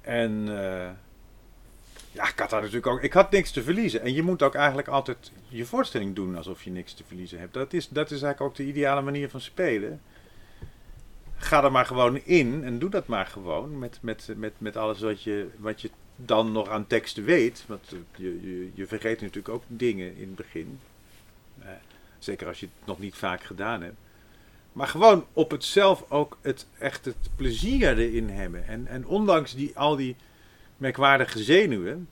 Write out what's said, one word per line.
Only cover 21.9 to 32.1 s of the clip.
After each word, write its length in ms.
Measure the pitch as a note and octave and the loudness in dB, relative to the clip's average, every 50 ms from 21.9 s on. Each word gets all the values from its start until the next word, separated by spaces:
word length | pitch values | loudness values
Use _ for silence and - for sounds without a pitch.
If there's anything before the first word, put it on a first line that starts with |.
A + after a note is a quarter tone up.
| - - - - - - | -20 -20 -20 -20 -20 -14
zeker 280 | - - F#2+ - F#2 | -8 -8 -8 -8 -8
als 140 | E2 F2+ - | -10 -10 -10
je 60 | - | -14
het 200 | F2 - - - | -16 -16 -16 -10
nog 120 | G2+ F#2+ E2+ | -10 -10 -8
niet 160 | G2 G2 - | -10 -12 -10
vaak 280 | - - F#2+ F2+ F#2 | -6 -4 -4 -4 -4
gedaan 400 | - - G2+ F2+ G2 A2 A#2 G#2 | -8 -14 -10 -6 -6 -4 -4 -6
hebt. 140 | - F2 - - - - - - - - - - - - - - _ _ | -8 -12 -16 -18 -20 -20 -20 -20 -20 -20 -20 -20 -20 -20 -20 -20 _ _
Maar 160 | - - C#3 - | -6 -4 -4 -4
gewoon 380 | - D#3 G#3 A3+ G#3 E3+ - - | 2 8 10 10 10 10 4 -2
op 180 | - - D#3+ - | 2 2 2 2
het 140 | D3+ C#3 - | 2 -4 -4
zelf 400 | - - G3+ G3+ G3 F#3 - - - | 2 4 6 8 8 6 4 0 -2
ook 300 | C3+ D3 D3+ D3 - - | 0 0 0 0 -4 -8
het, 260 | - C#3+ B2+ - - - - - | -4 -4 -4 -4 -8 -20 -14 -6
echt 260 | A2+ C3+ - - - | -6 -4 -4 -4 -8
het 120 | C3 A#2 - - - - | -8 -2 -2 -2 -2 -2
plezier 640 | - C#3 B2+ A2+ A2 D3 G#3+ C4+ C4+ A#3 D3+ B2 A#2 | 0 0 0 0 0 0 2 4 4 6 6 6 4
erin 300 | A#2 A#2 A2+ A#2 A2 G#2+ | 2 2 2 -2 -2 -2
hebben. 380 | G2 G2+ G2 F2+ E2+ F2 F2 | -2 -4 -4 -4 -4 -6 -6
En, 200 | - A2 A#2 B2 | -6 -6 -8 -8
en 200 | B2 B2 B2+ B2 | -8 -8 -8 -4
ondanks 480 | - E3 G#3 G#3+ G3 F3 D#3+ C#3+ B2+ B2 | -2 0 2 4 4 4 4 4 -2 -6
die, 240 | B2+ C#3+ C#3 - - | -6 -6 -6 -2 0
al 180 | C#3 D3 D3+ | 2 2 2
die 200 | C3+ C3+ B2+ B2 - - - _ _ - - - - - - - | 2 -2 -4 -4 -8 -16 -20 _ _ -20 -20 -20 -20 -20 -20 -12
merkwaardige 680 | _ C3+ C3 B2+ - C#3 C#3 C#3 C3+ B2+ - - A2+ | _ -4 -4 0 4 8 8 8 8 6 2 0 -4
zenuwen. 680 | G#2+ A2 D#3 F#3+ G#3+ F3 B2 G2+ F2 F#2 C3+ F3 F3+ - | 4 6 8 8 8 6 2 0 -2 -4 -6 -8 -10 -14